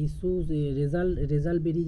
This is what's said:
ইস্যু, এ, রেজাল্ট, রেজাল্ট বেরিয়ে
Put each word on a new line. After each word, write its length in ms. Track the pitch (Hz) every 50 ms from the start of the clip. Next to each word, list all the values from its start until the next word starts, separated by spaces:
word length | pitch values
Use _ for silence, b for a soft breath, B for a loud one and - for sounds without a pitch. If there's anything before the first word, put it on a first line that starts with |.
| 151
ইস্যু, 260 | 151 - - 185 185 185 180 160 160 156 151
এ, 20 | 147 143 135 139
রেজাল্ট, 320 | 147 143 165 175 185 185 175 - 143 139 147
রেজাল্ট 260 | 147 143 170 175 170 156
বেরিয়ে 200 | 165 156 170 170